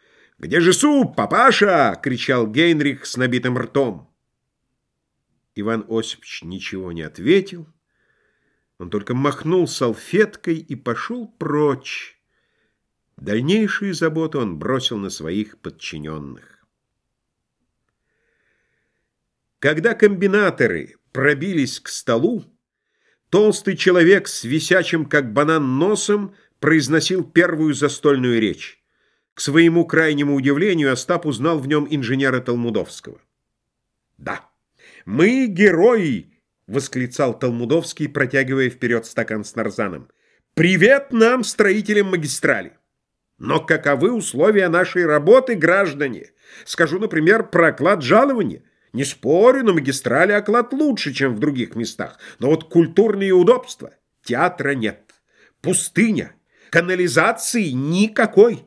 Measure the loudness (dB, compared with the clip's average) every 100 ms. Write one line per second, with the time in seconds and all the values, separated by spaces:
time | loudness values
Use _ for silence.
0 | _ _ _ _ -2 2 2 2 2 2
1 | 0 -2 -2 2 2 4 2 2 0 -2
2 | -6 -4 -2 -2 0 2 2 2 -2 -6
3 | -10 -4 -2 -2 -2 -4 -4 -2 -2 -6
4 | -16 _ _ _ _ _ _ _ _ _
5 | _ _ _ _ _ -8 -4 -6 -4 -4
6 | -4 -12 -16 -16 -12 -12 -10 -10 -10 -10
7 | -12 -4 0 0 0 -12 -20 _ _ _
8 | _ _ _ _ _ _ _ -18 -10 -8
9 | -6 -2 -2 -4 -2 0 0 -2 -4 -4
10 | -2 0 0 -4 -6 -6 -8 -10 -6 -6
11 | -8 -10 -12 -10 -4 0 0 -2 -8 -14
12 | -16 _ _ _ _ _ _ _ _ _
13 | _ _ -4 -2 0 0 0 -2 -6 -4
14 | -4 -2 -4 -4 -6 -6 -4 -4 -4 -6
15 | -8 -8 -6 -6 -6 -12 -16 -14 -14 -12
16 | -10 -12 -14 -18 -20 _ _ _ _ _
17 | _ _ _ _ _ _ _ _ _ _
18 | _ _ _ _ _ _ _ _ _ _
19 | _ _ _ _ _ _ -2 0 -2 2
20 | 2 4 2 2 2 0 -2 -2 -8 _
21 | _ -2 0 0 -2 -2 -4 -6 -14 -8
22 | -2 0 0 -2 -10 _ _ _ _ _
23 | _ _ _ 2 2 2 -4 0 2 6
24 | 6 4 2 -8 -4 -4 0 0 2 -2
25 | 0 -2 0 -2 0 0 0 0 0 0
26 | -2 -2 -4 -14 _ _ 2 2 2 0
27 | 0 -2 2 2 4 2 -2 0 -2 0
28 | 0 2 2 2 0 -4 -14 -20 _ _
29 | _ _ _ -10 0 4 4 4 2 0
30 | 0 0 0 0 0 0 0 0 0 -2
31 | -2 -4 -4 -2 -2 -2 0 -2 -2 -4
32 | -2 -2 0 -2 -2 -4 -2 -4 -6 -12
33 | -20 -20 _ _ _ _ _ _ _ _
34 | _ _ -12 -12 -14 _ _ _ -20 -20
35 | -6 0 2 2 -2 4 4 6 4 4
36 | 0 -4 -8 _ _ _ -8 -6 -4 -6
37 | -6 -2 -2 -2 -4 -2 0 0 -2 -8
38 | -6 -2 0 0 0 0 -2 -2 -2 -2
39 | -4 -6 -6 -8 -8 -8 -6 -4 -6 -8
40 | -16 _ _ _ _ 0 2 6 6 4
41 | 2 2 4 4 -2 0 2 0 0 0
42 | 0 -2 -4 -2 -2 -2 -6 -18 _ _
43 | _ _ _ _ -4 -2 0 0 0 0
44 | 0 0 -6 0 2 2 2 0 0 0
45 | 0 2 6 6 4 0 2 2 0 -4
46 | -6 -8 -16 _ _ -20 -8 -2 0 0
47 | -2 0 2 2 2 2 2 2 0 0
48 | 2 4 4 0 -4 -8 _ _ _ -6
49 | -6 -4 0 4 4 4 2 2 -2 -4
50 | -2 2 2 2 2 0 0 -2 0 -2
51 | -6 -2 -2 0 -2 -2 -6 -6 -8 -8
52 | -12 -14 -20 -6 -2 -2 2 2 4 4
53 | 4 2 2 4 6 2 -2 -16 -18 _
54 | _ _ -6 -2 -2 -2 -4 -2 -4 -6
55 | _ _ _ _ _ _ -2 -2 -2 0
56 | 0 0 -6 _ _ _ _ 0 0 0
57 | 0 2 0 0 -4 -2 -2 -2 -2 0
58 | 0 0 2 6 6 4